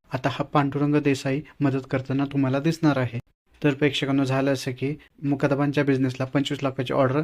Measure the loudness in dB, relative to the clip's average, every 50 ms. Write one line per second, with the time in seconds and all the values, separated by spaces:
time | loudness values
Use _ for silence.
0 | _ -10 -6 -4 -2 -2 -2 -4 -4 0 0 0 0 0 0 0 0 2 2 2
1 | 2 2 0 0 0 -2 -2 -4 -4 -8 -4 0 0 0 0 0 -2 -2 -4 -4
2 | -2 -2 -2 -2 -2 -2 0 0 2 2 2 0 0 0 0 2 2 2 2 2
3 | 0 -2 -4 -8 -10 _ _ _ _ _ _ -2 0 0 2 2 0 0 0 0
4 | -2 0 0 0 2 2 0 0 0 0 0 -2 -2 -6 -6 -4 -6 -6 -6 -8
5 | -12 _ _ -6 -2 -2 0 0 0 0 2 2 0 0 0 2 2 2 2 2
6 | 2 0 -2 -4 -4 -2 -2 -2 -2 -2 -4 -4 -4 -4 -2 -4 -4 0 2 2
7 | 2 2 2 0